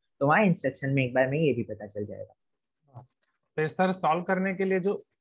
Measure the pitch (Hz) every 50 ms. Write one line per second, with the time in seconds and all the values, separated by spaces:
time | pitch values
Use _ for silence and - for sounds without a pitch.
0 | _ _ _ _ 139 143 156 202 - 190 170 - - 131 127 - 139 135 139 135
1 | 131 123 123 131 131 131 139 156 165 143 113 117 110 117 107 101 104 104 - 104
2 | 104 101 98 - - - _ _ _ _ _ _ _ _ _ _ _ 139 131 123
3 | - - _ _ _ _ _ _ _ _ _ 156 156 147 - - 185 185 185 185
4 | - 151 160 180 180 - 190 185 190 196 185 185 190 190 190 185 170 202 202 -
5 | - _ _ _